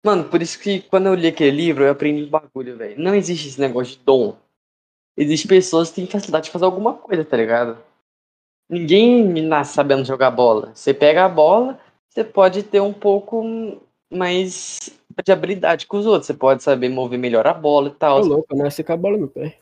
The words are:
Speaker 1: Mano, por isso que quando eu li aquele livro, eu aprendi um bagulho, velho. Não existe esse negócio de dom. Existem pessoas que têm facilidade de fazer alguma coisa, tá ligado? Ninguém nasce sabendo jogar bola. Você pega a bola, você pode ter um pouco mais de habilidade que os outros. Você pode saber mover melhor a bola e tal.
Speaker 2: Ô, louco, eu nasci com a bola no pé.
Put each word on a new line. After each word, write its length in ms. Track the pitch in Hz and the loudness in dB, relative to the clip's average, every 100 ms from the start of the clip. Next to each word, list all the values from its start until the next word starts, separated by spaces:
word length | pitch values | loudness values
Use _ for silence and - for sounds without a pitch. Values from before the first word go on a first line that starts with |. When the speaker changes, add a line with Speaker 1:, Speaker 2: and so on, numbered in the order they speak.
| 208 | 0
Speaker 1:
Mano, 240 | 190 143 | 0 0
por 120 | 170 | -2
isso 180 | 165 - | -2 -8
que 220 | 202 190 | -6 -6
quando 260 | - 190 190 | 0 0 2
eu 80 | 185 | 2
li 120 | 165 | 0
aquele 240 | 160 147 143 | 2 0 2
livro, 280 | 170 139 | -2 2
eu 80 | 139 | 2
aprendi 320 | 139 151 147 | 2 -2 -2
um 60 | 147 | -4
bagulho, 480 | 156 147 - 123 117 | -6 _ -14 -12 -12
velho. 220 | 107 110 | -14 -6
Não 140 | 175 202 | -2 -2
existe 320 | 165 170 147 | -2 -8 -8
esse 120 | 127 | -6
negócio 380 | 139 120 123 - | -4 -4 -8 -4
de 60 | |
dom. 340 | - 131 104 - _ _ _ _ _ _ _ - | 2 2 2 -6 _ _ _ _ _ _ _ -4
Existem 320 | 147 156 - | -2 -2 4
pessoas 420 | 190 185 165 165 | 4 4 0 0
que 60 | - | -6
têm 120 | 185 | -6
facilidade 380 | 208 196 156 156 | -8 -4 -4 -4
de 60 | |
fazer 140 | 175 185 | -2 -2
alguma 280 | 185 214 | 0 -4
coisa, 300 | 294 - 175 | -6 -6 -6
tá 140 | 151 123 | -2 -2
ligado? 440 | 113 117 120 113 _ _ _ _ _ _ _ _ _ | 0 0 -2 -8 _ _ _ _ _ _ _ _ _
Ninguém 540 | 175 160 190 233 247 208 165 | -8 2 4 6 6 4 0
nasce 300 | 160 151 139 | 0 0 0
sabendo 300 | - 143 135 | -2 2 0
jogar 280 | 131 131 131 | 0 0 0
bola. 440 | 120 123 107 113 - | 4 2 2 -2 -6
Você 180 | - | -4
pega 300 | 135 147 170 | 2 4 4
a 60 | 185 | 2
bola, 500 | 160 156 208 254 269 _ _ _ | 4 4 4 0 -6 _ _ _
você 120 | - | -8
pode 400 | 220 - 190 185 | -4 2 2 2
ter 180 | 208 202 | -2 0
um 100 | 202 | 0
pouco 480 | 202 208 196 196 226 226 226 220 - _ _ _ | -2 0 0 -2 -6 -6 -8 -10 -14 _ _ _
mais 800 | 180 180 180 185 180 - - - _ _ - | -6 -2 -2 -4 -8 -14 -14 -16 _ _ -6
de 80 | 185 | 0
habilidade 560 | 180 156 196 165 165 - | 0 0 -2 0 -2 -2
que 80 | 202 | -4
os 100 | 214 | 2
outros. 200 | 190 - | 0 0
Você 60 | |
pode 280 | 147 131 127 | -2 2 2
saber 260 | - 127 123 | 0 0 0
mover 280 | 131 127 123 | -4 -4 -4
melhor 300 | 123 117 135 | 0 2 0
a 60 | |
bola 340 | 165 151 147 139 | 0 0 0 0
e 60 | |
tal. 260 | - 156 139 | -2 2 2
Speaker 2:
Ô, 60 | 170 | 2
louco, 220 | 147 156 | 0 -2
eu 60 | 139 | -4
nasci 260 | 143 - | -4 -6
com 80 | 156 | -6
a 60 | 170 | -4
bola 200 | 196 208 | -2 -4
no 120 | 143 | -6
pé. 280 | - 151 - | -8 -12 -14